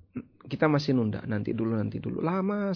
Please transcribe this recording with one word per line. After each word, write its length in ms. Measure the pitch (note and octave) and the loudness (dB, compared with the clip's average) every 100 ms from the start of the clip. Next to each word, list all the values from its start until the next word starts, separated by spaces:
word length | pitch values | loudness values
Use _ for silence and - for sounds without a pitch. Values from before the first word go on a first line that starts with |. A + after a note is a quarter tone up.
| - - - - - | -14 -12 -12 -16 -10
kita 240 | C3 D#3 | 2 4
masih 240 | D3+ D3 | 4 4
nunda, 320 | C3 A2 G#2+ - | 2 2 0 -2
nanti 240 | G#2+ G#2+ | -2 -2
dulu, 240 | A#2 A2+ | -2 0
nanti 240 | A2+ G#2+ A2 | 0 -2 -4
dulu. 240 | A2+ B2 | -4 -2
Lama 480 | D#3+ F#3 F#3+ G#3 G3+ | 0 0 0 0 -2